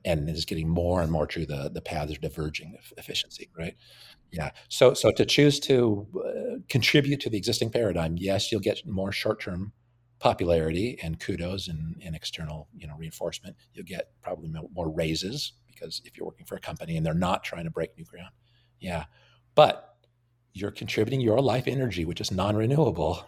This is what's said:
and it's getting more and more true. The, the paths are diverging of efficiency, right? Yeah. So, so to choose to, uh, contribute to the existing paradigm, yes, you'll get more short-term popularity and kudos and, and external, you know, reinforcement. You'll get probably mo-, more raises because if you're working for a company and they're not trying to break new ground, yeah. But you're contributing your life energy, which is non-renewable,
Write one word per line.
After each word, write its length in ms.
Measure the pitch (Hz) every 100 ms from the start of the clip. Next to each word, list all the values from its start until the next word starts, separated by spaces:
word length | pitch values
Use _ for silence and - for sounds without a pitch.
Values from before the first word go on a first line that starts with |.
| -
and 200 | 80 73
it's 160 | 78 -
getting 240 | 80 80
more 320 | 85 87 90
and 100 | 80
more 140 | 80 78
true. 180 | 87
The, 240 | 76 71 69
the 140 | 85
paths 300 | - 82 76
are 60 | 73
diverging 580 | 78 80 76 - 80 -
of 160 | - -
efficiency, 540 | - - - - - -
right? 180 | 170 - - - - - _
Yeah. 200 | 85 73 - -
So, 260 | - 127
so 160 | - 113
to 160 | - 117
choose 340 | - 147 143
to, 460 | - 131 120 101 104 -
uh, 340 | - - 247 247 -
contribute 520 | 127 - 147 139 139
to 100 | -
the 60 | 107
existing 340 | 92 117 113
paradigm, 460 | 120 110 85 80 87
yes, 340 | 95 95 -
you'll 120 | 107
get 240 | 98 - -
more 260 | 95 98
short-term 600 | - 107 107 - 90 104 - _ _ _ _
popularity 800 | 120 113 90 85 80 82 117 -
and 180 | 82 80
kudos 480 | - 90 85 - 90
and, 320 | 78 80 85
and 120 | 87
external, 540 | 80 - - 78 78 76
you 120 | - 80
know, 80 | 76
reinforcement. 600 | 80 - 85 - 92 - _
You'll 100 | -
get 280 | 87 90 - _
probably 260 | - 87 80
mo-, 220 | 80 78
more 160 | 87 82
raises 640 | 78 80 80 92 143 - - _
because 340 | - - -
if 120 | - -
you're 100 | 85
working 200 | - 85
for 80 |
a 60 | 95
company 360 | - 82 82 82
and 80 |
they're 80 | 80
not 320 | 80 92 98
trying 200 | - -
to 60 | 165
break 280 | - - -
new 60 |
ground, 280 | - 87 90 - _ _ _ _
yeah. 280 | 92 85 78 _ _ _ _ -
But 340 | 139 - - _ _ _ _ _ _
you're 160 | 95 101
contributing 500 | - 110 - 110 135
your 220 | 117 110
life 260 | 131 123 127
energy, 380 | 127 127 87 82
which 120 | 85
is 80 | 107
non-renewable, 880 | 92 98 104 110 143 135 82 76 85